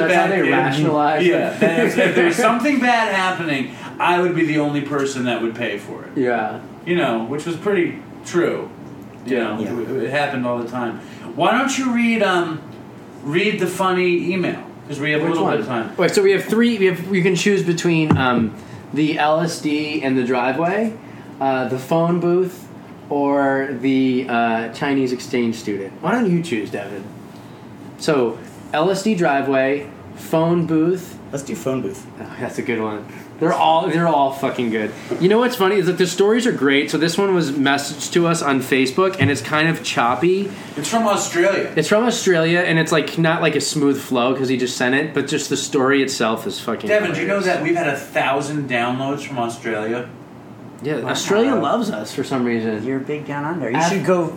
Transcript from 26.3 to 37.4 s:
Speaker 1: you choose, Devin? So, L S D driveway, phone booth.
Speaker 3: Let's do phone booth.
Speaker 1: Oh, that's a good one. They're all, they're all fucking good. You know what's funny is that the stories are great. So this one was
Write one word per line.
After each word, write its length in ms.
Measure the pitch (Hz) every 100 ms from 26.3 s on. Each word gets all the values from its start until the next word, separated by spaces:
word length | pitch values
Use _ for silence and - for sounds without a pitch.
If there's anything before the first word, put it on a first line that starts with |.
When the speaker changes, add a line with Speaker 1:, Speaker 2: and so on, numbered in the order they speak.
Speaker 1:
you 100 | 175
choose, 280 | 165 110 98
Devin? 320 | - 151 - - - - - - - - - - -
So, 400 | - 147 120 110 - - -
L 160 | - 170
S 120 | 190
D 120 | 220 202
driveway, 720 | 165 139 131 135 135 143 - - -
phone 520 | - - 165 165 175 165
booth. 520 | 160 160 180 - - -
Speaker 3:
Let's 100 | 127
do 120 | - 113
phone 260 | 131 131
booth. 240 | 101 95 - -
Speaker 1:
Oh, 40 | 113 -
that's 180 | 123 -
a 40 |
good 180 | 110 113
one. 240 | 110 107 95 - - -
They're 140 | 160
all, 360 | - 160 165 180
they're 200 | 160 170
all 220 | 147 139
fucking 380 | - 131 - 120
good. 220 | 110 107 - - -
You 80 | 170
know 80 | 220
what's 180 | 247 247
funny 200 | 190 202
is 80 | 170
that 120 | 175
the 80 | 180
stories 400 | - 202 233 233
are 60 |
great. 380 | 180 135 139 143
So 60 | 156
this 220 | 170 170
one 160 | 196
was 180 | 180